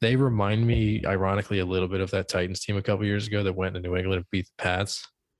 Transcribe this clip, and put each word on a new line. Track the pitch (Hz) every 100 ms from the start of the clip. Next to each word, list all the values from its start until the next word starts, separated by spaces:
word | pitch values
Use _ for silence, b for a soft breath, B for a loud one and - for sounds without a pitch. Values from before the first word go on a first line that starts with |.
they | 113 127
remind | 135 110 101 110 117
me, | 117 107 107
ironically, | - 95 95 101 - 101
a | 90
little | 92 90
bit | 95
of | 95
that | 98 92
Titans | 92 90 92
team | - 101
a |
couple | 104 101
years | 104 101 104
ago | 104
that | 98 92
went | 92
to | 90
New | 87 90
England | 92 92
and | 87
beat | 95 -
the | -
Pats. | 92 92 101 - - _ _